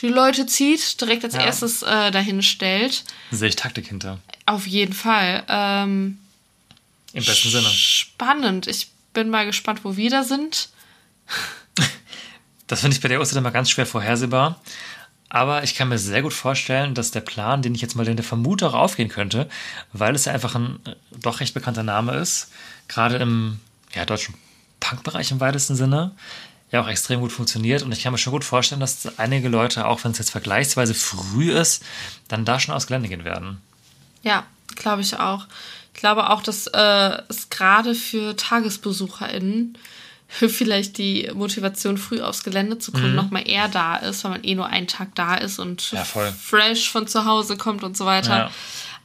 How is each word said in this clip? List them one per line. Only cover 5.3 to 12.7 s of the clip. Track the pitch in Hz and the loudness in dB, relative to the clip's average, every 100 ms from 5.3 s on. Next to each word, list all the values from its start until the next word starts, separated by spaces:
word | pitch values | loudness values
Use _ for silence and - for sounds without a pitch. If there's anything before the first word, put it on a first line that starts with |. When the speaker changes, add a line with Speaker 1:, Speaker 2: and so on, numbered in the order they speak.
| 185 - | 0 0
Speaker 1:
Ähm, | 208 202 202 202 196 196 196 _ _ _ _ _ - _ _ - | 0 2 0 2 0 -2 -6 _ _ _ _ _ -20 _ _ -12
Speaker 2:
Im | 131 113 | -2 2
besten | 107 113 | 2 4
Sinne. | 120 113 | 2 2
Speaker 1:
spannend. | - - - - - 247 294 247 185 - | 4 4 2 0 -2 2 2 2 0 -2
Ich | - - _ _ | -6 -6 _ _
bin | - 226 | -2 0
mal | 220 208 | 0 0
gespannt, | 196 - 220 | -2 -2 -4
wo | 202 190 | -4 0
wir | 226 | 2
da | 269 | 2
sind. | 254 277 311 - - _ - _ _ _ - | 0 -2 -2 -6 -6 _ -20 _ _ _ -10
<laughs> | - - - - - 139 - - - - - _ _ | -8 -8 -12 -6 0 0 -2 -18 -18 -18 -20 _ _
Speaker 2:
Das | - | -6